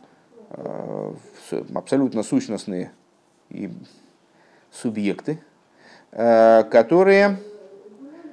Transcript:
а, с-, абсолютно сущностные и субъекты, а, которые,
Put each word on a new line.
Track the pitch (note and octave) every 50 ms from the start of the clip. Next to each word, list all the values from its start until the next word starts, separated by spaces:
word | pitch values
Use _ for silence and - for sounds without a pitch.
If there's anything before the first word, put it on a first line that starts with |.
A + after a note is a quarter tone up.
| _ _ _ _ _ _ A#3+ A#3 G#3+ -
а, | - - - - - - - - G#1 G#1 G#1 G#1 G#1+ - - - - - - -
с-, | C#2 A#1+ - - -
абсолютно | - - - C3 C#3 C3+ B2+ - A2
сущностные | G2+ - C#3 B2+ - - G#2+ F#2 - G#2+ F#2+ F2+ F2+ F2 - _ _ _ _ _ _ _ _ _ _ -
и | - - G2+ - - - - - _ _ _ _ _ _ _ _ _ _ _ _ _ _ _ _
субъекты, | - - - A#2+ G#2+ G#2+ G#2 G2 F#2 - - C#3+ D#3+ E3 - _ _ _ _ _ _ _ _ _ - _ _ _
а, | - - A2+ A#2 A#2 A2+ A2+ A2+ A2+ A2+ A2
которые, | A2 B2 A#2 A2+ - E3 F3+ F#3+ G3 G3 G3 G3+ G3+ G3 F#3+ - - - - - - - - - - - - C4+ C#4+ D#4 - - -